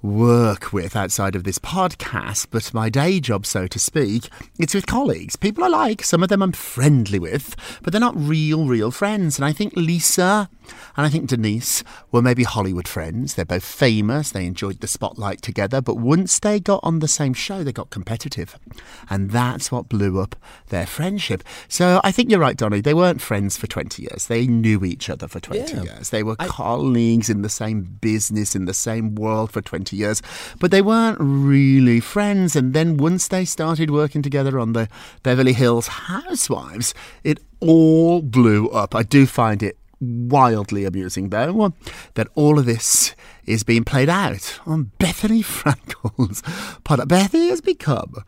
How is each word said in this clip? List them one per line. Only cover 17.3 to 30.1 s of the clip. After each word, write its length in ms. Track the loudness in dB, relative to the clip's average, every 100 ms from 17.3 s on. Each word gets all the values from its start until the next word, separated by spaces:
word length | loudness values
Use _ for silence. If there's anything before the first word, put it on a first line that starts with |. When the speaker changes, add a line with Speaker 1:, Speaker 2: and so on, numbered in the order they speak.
| -2
Speaker 1:
show, 280 | -6 -6
they 80 | -6
got 200 | -6 -10
competitive. 680 | -10 -8 -8 -8 -10 -12 -14 -20 -20 -20 -20 -6
And 220 | -4 0
that's 420 | 0 0 -2 -6
what 180 | -6 -4
blew 300 | -2 0 0
up 160 | -4 -8 -18 -20 -8
their 180 | -6 -6
friendship. 560 | -6 -6 -4 -4 -6 -8 -20 -10
So 340 | 0 4 4
I 80 | 2
think 200 | 0 4
you're 80 | 4
right, 180 | 4 0
Donnie. 240 | -2 0
They 140 | 2 4
weren't 260 | 4 2
friends 360 | -4 -2 -2 -4
for 100 | -8
twenty 360 | -8 -8 -10
years. 220 | -12 -10 -4
They 220 | -2 2
knew 360 | 2 4 2
each 240 | 0 -4 -8
other 200 | -8 -10
for 120 | -12
twenty 360 | -8 -6 -6 -8
Speaker 2:
Yeah. 80 |
Speaker 1:
years. 260 | -10 -10 -6
They 140 | -2
were 120 | -2 -4
Speaker 2:
I 80 | -6
Speaker 1:
colleagues 800 | -4 -2 0 2 4 4 4 2
in 140 | -2
the 60 | -2
same 340 | -4 -4 -4 -6 -6
business, 540 | -2 -2 -2 -2 -2 -4
in 100 | -4
the 80 |
same 400 | -4 -4 -4 -4
world 380 | -4 -2 -2 -2
for 100 | -6
twenty 360 | -6 -8 -6 -4
years. 260 | -2